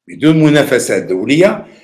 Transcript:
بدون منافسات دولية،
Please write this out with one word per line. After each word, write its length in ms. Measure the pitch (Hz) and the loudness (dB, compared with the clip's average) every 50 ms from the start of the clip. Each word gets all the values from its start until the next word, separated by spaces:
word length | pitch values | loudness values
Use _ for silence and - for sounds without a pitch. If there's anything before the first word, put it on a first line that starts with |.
| _ | _
بدون 360 | - - - 143 156 160 156 156 | -20 -6 -2 0 2 2 4 4
منافسات 600 | 147 147 147 - - 127 117 - - 107 92 85 | 2 2 2 2 0 -2 -2 -2 -2 -4 -4 -4
دولية، 640 | 85 92 92 104 120 143 165 185 208 214 - - - - _ | -4 -6 -4 -2 -2 0 2 2 2 0 -4 -10 -18 -20 _